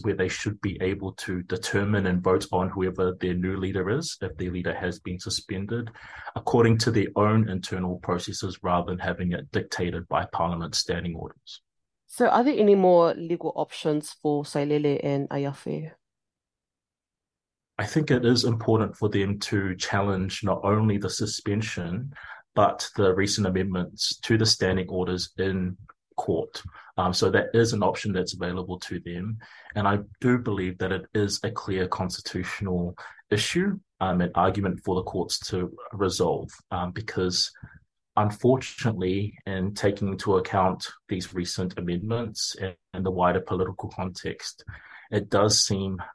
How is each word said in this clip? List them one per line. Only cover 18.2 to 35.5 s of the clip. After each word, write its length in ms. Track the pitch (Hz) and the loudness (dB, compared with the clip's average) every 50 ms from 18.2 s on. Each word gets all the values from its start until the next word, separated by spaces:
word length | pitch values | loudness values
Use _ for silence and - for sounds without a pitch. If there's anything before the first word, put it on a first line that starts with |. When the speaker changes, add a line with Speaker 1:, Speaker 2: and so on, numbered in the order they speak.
| 120 | 6
Speaker 1:
is 200 | 117 127 120 - | 6 6 6 4
important 520 | 123 113 110 - - 110 110 107 98 - | 2 2 2 2 4 4 4 4 2 0
for 140 | - 113 104 | -2 -2 0
them 280 | 104 101 98 98 101 104 | 2 2 2 2 0 -2
to 360 | - - - 101 98 95 92 | -2 -2 0 0 0 0 -2
challenge 640 | 92 - - - 101 101 101 95 92 95 92 - - - | -4 -4 -2 0 2 2 2 0 0 -2 -2 -4 -4 0
not 220 | 95 90 90 - | 0 0 2 2
only 320 | 98 104 107 110 107 101 | 4 4 4 4 4 2
the 140 | 101 98 92 | 2 0 -2
suspension, 1040 | - - 110 104 - - - 104 101 110 110 113 - 95 87 85 87 110 131 143 - - - - - - - _ _ | -2 -2 -4 -4 -4 -6 -4 -2 -2 -2 -2 -4 -4 -6 -6 -4 -4 -6 -6 -8 -10 -14 -16 -16 -18 -18 -20 _ _
but 320 | 117 104 98 - - - - - | 4 4 4 2 0 -6 -8 -2
the 180 | - 101 95 92 | 2 4 4 4
recent 320 | 95 98 101 - - 101 | 4 2 2 2 0 0
amendments 720 | 92 92 92 92 98 92 90 87 85 - - - - - - | 2 2 0 0 0 0 -2 -2 -4 -4 -4 -4 -4 -4 -6
to 180 | - - 117 | 0 2 4
the 80 | 110 113 | 4 4
standing 420 | 110 - - - 92 92 95 92 87 | 4 2 2 2 2 2 0 -2 -2
orders 400 | 95 90 92 87 92 90 87 - - - | -2 -2 -2 -2 -2 -4 -4 -8 -4 -2
in 360 | 95 98 95 95 90 90 92 - - - - _ _ _ _ - | -2 0 0 0 -2 -2 -4 -8 -14 -20 -20 _ _ _ _ -6
court. 440 | - - 87 80 92 - - - - - - - - - - - | -2 -2 -2 -2 -2 -4 -8 -12 -14 -14 -18 -18 -20 -10 -4 -2
Um, 160 | 92 90 92 | 0 0 2
so 160 | - 110 95 | 2 2 4
that 160 | 92 - - - - | 4 4 2 4 4
is 180 | 113 117 110 113 | 4 4 4 2
an 100 | 104 92 | 2 2
option 300 | 92 113 - - 107 95 | 2 0 0 -2 -2 -2
that's 220 | 90 90 - - | 0 -2 -2 -4
available 440 | 90 90 87 90 92 90 90 90 90 | -6 -6 -4 -4 -4 -6 -6 -8 -8
to 200 | - - 95 85 | -8 -8 -10 -8
them. 380 | - 85 87 87 92 110 113 110 - - - - - - - | -8 -8 -8 -6 -6 -6 -8 -8 -10 -16 -20 -20 -20 -8 -4
And 140 | 107 101 101 | 0 2 2
I 120 | 101 104 104 - - - | 2 2 -2 -6 -10 -2
do 160 | - 123 123 | 2 4 4
believe 400 | 123 120 113 101 95 92 92 90 | 4 2 -2 -2 -2 -2 -4 -4
that 160 | - 98 92 95 | -4 -2 -2 -2
it 140 | 90 - - _ | -4 -4 -4 _
is 260 | 107 104 98 - - - | 0 0 0 -2 -4 -4
a 60 | 117 | -6
clear 380 | 110 - - - 98 95 92 90 | -6 -6 -6 -4 -2 -2 0 -2
constitutional 1080 | - - 92 90 - - - - - 98 90 - - - 101 95 90 87 87 87 87 - - - - - _ _ | -2 -2 -4 -4 -4 -6 -10 -6 -6 -4 -4 -4 -6 -6 -4 -2 0 0 -2 -2 -6 -10 -16 -20 -20 -20 _ _
issue, 480 | 104 110 - - - 175 185 202 196 - - _ _ _ | 0 0 0 0 0 0 0 0 -2 -4 -8 _ _ _
um, 200 | 92 92 90 90 | -2 0 2 2
an 120 | 90 87 - | 2 2 2
argument 460 | - 90 98 95 101 98 92 90 - - | 4 4 4 2 2 0 -2 -2 -2 -2
for 120 | 104 92 | -2 0
the 60 | 92 92 | 0 -2
courts 360 | - - 95 85 - - - - | -2 -4 -4 -4 -2 -4 -6 -4
to 260 | - | -4